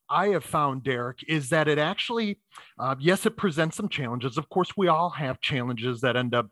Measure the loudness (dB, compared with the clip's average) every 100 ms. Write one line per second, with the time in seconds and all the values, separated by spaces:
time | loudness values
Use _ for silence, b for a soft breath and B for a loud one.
0 | -2 0 2 0 0 0 2 0 -2 -2
1 | -4 -8 -2 -2 2 2 4 2 2 -2
2 | -4 -2 -2 -4 _ B B B -4 0
3 | 2 4 2 0 -2 2 0 0 -6 -4
4 | -4 -2 -4 -4 -2 0 0 2 2 4
5 | 2 -2 -4 -4 -2 -2 -2 -2 -2 0
6 | 2 2 2 0 0